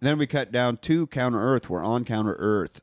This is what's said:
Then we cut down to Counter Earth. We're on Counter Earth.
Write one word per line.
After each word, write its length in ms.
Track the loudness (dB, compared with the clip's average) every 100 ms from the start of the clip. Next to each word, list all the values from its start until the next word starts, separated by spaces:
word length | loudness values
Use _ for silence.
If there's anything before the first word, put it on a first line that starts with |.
Then 180 | 0 0
we 80 | 0
cut 240 | -2 -2
down 280 | 0 0 0
to 280 | 0 0 0
Counter 320 | 0 0 2
Earth. 300 | 2 2 0
We're 140 | -4
on 200 | 0 -2
Counter 300 | 0 0 0 0
Earth. 460 | 0 0 -2 -8